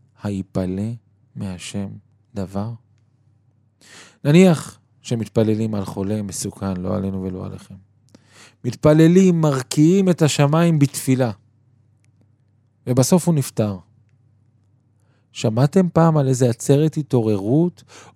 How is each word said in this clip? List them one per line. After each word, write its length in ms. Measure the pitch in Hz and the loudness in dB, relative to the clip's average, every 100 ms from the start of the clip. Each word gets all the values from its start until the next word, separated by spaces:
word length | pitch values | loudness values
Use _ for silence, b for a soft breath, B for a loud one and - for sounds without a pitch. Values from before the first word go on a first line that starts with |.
| _ _ | _ _
היפלא 720 | 104 98 92 98 92 95 110 117 _ _ _ - | -8 -8 -8 -6 -6 -6 -8 -10 _ _ _ -12
מהשם 520 | 101 87 - 101 98 107 _ _ _ | -12 -12 -12 -10 -10 -14 _ _ _
דבר? 380 | 98 92 98 113 113 _ _ _ _ _ _ _ _ _ _ B B B B | -10 -8 -8 -8 -12 _ _ _ _ _ _ _ _ _ _ B B B B
נניח 540 | 143 165 190 143 - - _ _ | 2 6 6 4 -4 -20 _ _
שמתפללים 720 | - 117 101 117 110 107 110 | -8 -6 -2 0 0 0 -4
על 100 | 101 | -6
חולה 380 | 92 101 98 107 | -8 -8 -6 -6
מסוכן, 540 | 98 - 101 - 98 90 | -8 -10 -10 -8 -8 -6
לא 200 | 92 98 | -6 -4
עלינו 260 | 98 95 | -6 -6
ולא 240 | 92 92 98 | -8 -8 -12
עליכם. 280 | 95 - 95 _ _ _ b b b b b | -14 -18 -20 _ _ _ b b b b b
מתפללים, 760 | 123 - 151 156 165 180 190 170 | -10 0 4 6 6 6 4 2
מרקיעים 680 | 156 135 - 151 156 196 185 | 0 -2 -4 2 4 4 2
את 140 | 170 | 2
השמיים 560 | 151 - 143 156 170 156 | 0 2 2 2 2 2
בתפילה. 520 | 139 - - 127 120 98 _ _ _ _ _ _ _ _ _ _ _ _ _ _ - | 0 -2 -2 0 -2 -6 _ _ _ _ _ _ _ _ _ _ _ _ _ _ -2
ובסוף 400 | 127 123 185 175 | 0 2 2 2
הוא 80 | |
נפטר. 440 | 156 - - 107 92 _ _ _ _ _ _ _ _ _ _ _ _ _ _ _ | -2 -2 -4 -4 -6 _ _ _ _ _ _ _ _ _ _ _ _ _ _ _
שמעתם 560 | - 120 110 143 190 180 | -6 -4 0 2 2 2
פעם 280 | 165 165 156 | 2 4 2
על 120 | 135 | 0
איזה 220 | 127 123 | 2 0
עצרת 460 | - - 139 156 156 | 0 0 2 2 -4
התעוררות, 880 | 131 127 110 101 101 143 175 - B B B | -2 0 0 -2 0 0 0 -4 B B B